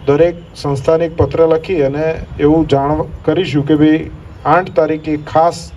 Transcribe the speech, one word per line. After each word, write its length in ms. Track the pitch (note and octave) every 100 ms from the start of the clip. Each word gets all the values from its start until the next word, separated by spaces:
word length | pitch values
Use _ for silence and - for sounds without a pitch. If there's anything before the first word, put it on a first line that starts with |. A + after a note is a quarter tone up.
દરેક 320 | - D3 E3+ E3+ - -
સંસ્થાને 500 | D3 C#3 - E3 E3
એક 100 | -
પત્ર 300 | - D#3 E3
લખી 340 | D#3+ D#3+ F3+
અને 220 | C3+ C#3+ D#3+ D#3+ - -
એવું 300 | D3 D#3+ D3+
જાણ 360 | C#3 C#3 D#3 - -
કરીશું 420 | - D#3+ F3+ C#3+ C#3+
કે 100 | D3+
ભાઈ 360 | D#3 D#3 - - - - C#3+
આઠ 260 | E3 F#3 -
તારીખે 420 | D#3 D#3 D#3 D3+ D3+
ખાસ 320 | D#3+ E3+ D3 -